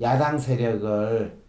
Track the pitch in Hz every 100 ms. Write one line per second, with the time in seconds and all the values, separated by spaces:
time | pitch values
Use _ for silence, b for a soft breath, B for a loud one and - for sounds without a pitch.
0 | 117 131 147 151 - 120 117 104 107 104
1 | 107 113 101 -